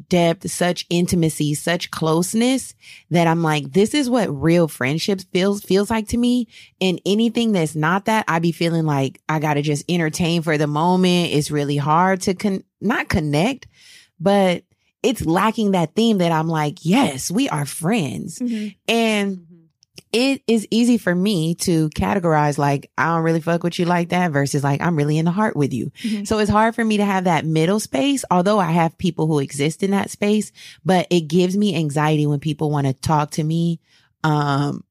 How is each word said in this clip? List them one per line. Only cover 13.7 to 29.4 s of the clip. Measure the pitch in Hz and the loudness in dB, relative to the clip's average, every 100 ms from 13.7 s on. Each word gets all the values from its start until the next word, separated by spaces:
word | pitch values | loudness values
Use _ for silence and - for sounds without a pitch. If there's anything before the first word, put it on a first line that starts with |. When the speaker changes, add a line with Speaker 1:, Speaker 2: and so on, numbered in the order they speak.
| _ - - _ - | _ -20 -20 _ -4
Speaker 1:
but | 180 202 185 175 - _ _ _ | 2 4 2 0 -6 _ _ _
it's | 233 240 | -2 -2
lacking | 156 180 220 220 202 | 0 2 0 0 0
that | 185 160 | 2 0
theme | 214 233 202 | 2 2 2
that | 170 | 2
I'm | 160 165 | 0 0
like, | 156 147 - | -2 -2 -4
"Yes, | 160 247 185 135 - | 0 2 2 -2 -4
we | 196 277 | -2 -2
are | 151 | -4
friends." | 139 - 160 233 139 - 175 - | -6 -4 -2 0 -2 -6 -10 -8
Speaker 2:
Mm-hmm. | 247 220 208 - - | -6 -6 -8 -8 -2
Speaker 1:
And | 233 226 208 202 185 | 0 0 0 -2 -6
Speaker 3:
Mm-hmm. | 165 170 165 _ _ - _ | -14 -20 _ _ _ -20 _
Speaker 1:
it | 226 269 269 - | 0 0 0 0
is | 226 - | 0 0
easy | 220 240 233 | 0 2 2
for | 180 | 0
me | 180 202 175 160 170 | 0 0 0 -2 -2
to | 190 160 156 | 0 0 0
categorize, | - 185 196 170 151 147 147 | -2 -2 0 2 2 2 0
like, | 143 143 - - | 0 0 -4 -2
"I | 151 | 0
don't | 165 | 0
really | 165 165 | 0 0
fuck | 165 170 | 0 -2
with | 175 - | -2 -2
you | |
like | 175 175 170 | 0 0 0
that," | 180 180 | -2 0
versus, | 143 139 147 | 0 0 0
like, | 139 143 | 0 0
"I'm | 175 156 | 0 0
really | 147 151 | 0 2
in | |
the | 170 | 0
heart | 185 135 147 | 0 0 0
with | 139 | -2
you." | 120 - - | -2 -6 -8
Speaker 2:
Mm-hmm. | 226 208 | -6 -4
Speaker 1:
So | 202 214 | -2 0
it's | 208 | 2
hard | 208 226 | 2 2
for | 226 | 0
me | 220 208 | 0 2
to | |
have | 202 190 | 2 0
that | 180 151 | 2 0
middle | 156 160 165 208 | 2 2 2 0
space, | - 262 277 277 - | -2 -2 0 -2 0
although | 180 185 214 | 2 2 2
I | 165 | 2
have | 170 165 - | 2 0 0
people | 180 160 160 | -4 0 0
who | 147 | 0